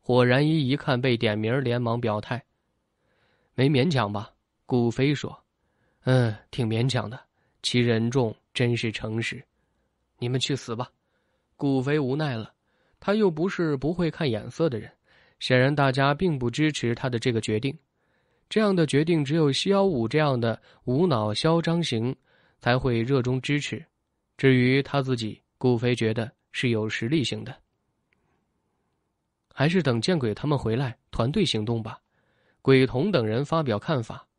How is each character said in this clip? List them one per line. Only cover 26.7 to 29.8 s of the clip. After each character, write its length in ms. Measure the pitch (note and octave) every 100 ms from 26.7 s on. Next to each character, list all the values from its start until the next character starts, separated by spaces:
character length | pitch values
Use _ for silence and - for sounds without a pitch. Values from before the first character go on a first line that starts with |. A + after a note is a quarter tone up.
有 180 | A2 G#2+
实 180 | - A#2
力 160 | D#3+
型 220 | A#2 G#2+
的。 120 | A2 - _ _ _ _ _ _ _ _ _ _ _ _ _ _ _ _ _ _ _
“还 140 | - C#3+
是 140 | F#3